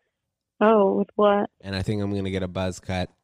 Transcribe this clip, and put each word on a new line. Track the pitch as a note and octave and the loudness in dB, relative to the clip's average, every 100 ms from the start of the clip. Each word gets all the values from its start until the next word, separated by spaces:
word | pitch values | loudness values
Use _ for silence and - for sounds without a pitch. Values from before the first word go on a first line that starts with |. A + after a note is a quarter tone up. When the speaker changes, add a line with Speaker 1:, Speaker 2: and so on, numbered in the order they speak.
| _ _ _ _ _ _ | _ _ _ _ _ _
Speaker 1:
Oh, | G#3+ A3 G3 | 4 4 4
with | G3+ G3+ - | 0 -4 2
what? | G#3 G3+ G3+ _ | 2 2 -2 _
Speaker 2:
And | G2 F#3+ | -8 -4
I | |
think | - G#2 | -2 -2
I'm | G2+ | -4
gonna | G2+ F#2+ | -4 -4
get | F#2+ | -4
a | F2+ | -4
buzz | F2+ F#2 F2+ | -4 -6 -6
cut. | - F#2 F#2 _ | -6 -6 -6 _